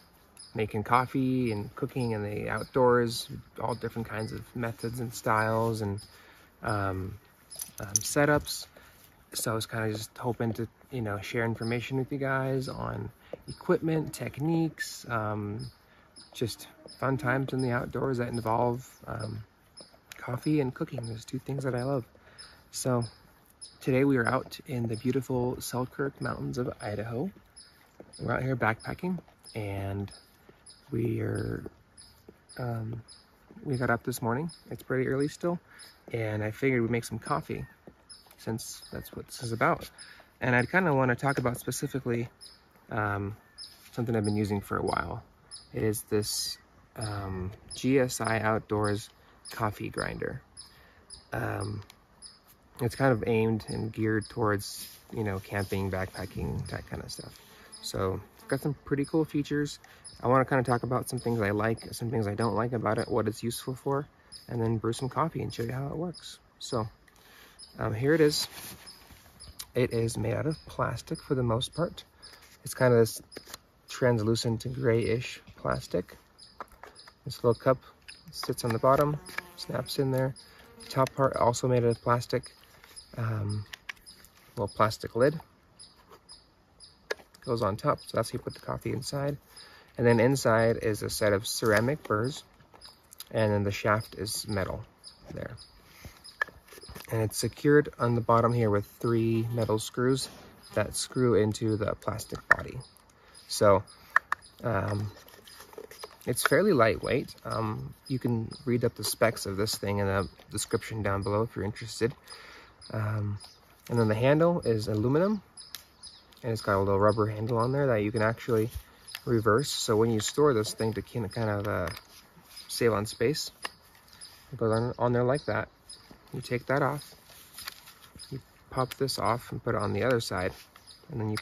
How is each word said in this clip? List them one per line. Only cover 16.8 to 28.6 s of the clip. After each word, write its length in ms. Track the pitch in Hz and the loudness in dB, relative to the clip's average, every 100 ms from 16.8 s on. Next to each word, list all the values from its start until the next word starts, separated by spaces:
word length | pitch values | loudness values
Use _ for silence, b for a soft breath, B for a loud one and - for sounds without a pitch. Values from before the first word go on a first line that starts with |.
| - - | -20 -6
fun 180 | 127 135 | -2 0
times 340 | 123 131 131 | 2 0 0
in 120 | 131 | 0
the 80 | 131 | 0
outdoors 480 | 120 - 123 135 123 | 0 -2 -2 -2 -2
that 80 | 120 | -2
involve, 600 | 120 113 117 123 120 131 - - | -2 0 2 2 0 -6 -18 -10
um, 360 | 117 110 110 110 _ _ - - - - - | -8 -6 -8 -12 _ _ -20 -20 -20 -20 -14
coffee 440 | - 123 - 151 | -6 -4 2 2
and 140 | 131 127 | 2 -2
cooking. 280 | 160 127 117 | -6 -6 -8
There's 180 | 113 - | -8 -8
two 140 | 131 | -8
things 240 | - 139 | -6 -4
that 100 | 135 | -2
I 80 | 120 | -2
love. 240 | 123 139 117 - B B B B B | 0 -2 -4 -14 B B B B B
So 340 | - 135 123 117 B B B _ - - - | -6 0 0 0 B B B _ -20 -20 -8
today 240 | - 127 | 0 4
we 140 | 139 135 | 4 4
are 100 | 113 | 4
out 320 | 127 - - - | 0 -2 -12 -8
in 200 | 127 117 | -4 -2
the 80 | 113 | -2
beautiful 640 | 127 135 127 131 123 131 | 0 0 0 0 0 -2
Selkirk 600 | - 123 127 - 139 - | -6 -4 -4 -4 -4 -4
Mountains 380 | 120 120 143 131 | -6 -4 -6 -4
of 120 | 127 - | -4 -4
Idaho. 520 | 117 104 107 117 180 - _ - B B B B - - | -6 -6 -4 -4 -4 -8 _ -20 B B B B -20 -8
We're 140 | 139 | -2
out 100 | 123 | -2
here 120 | 131 | 0
backpacking, 640 | 127 | 0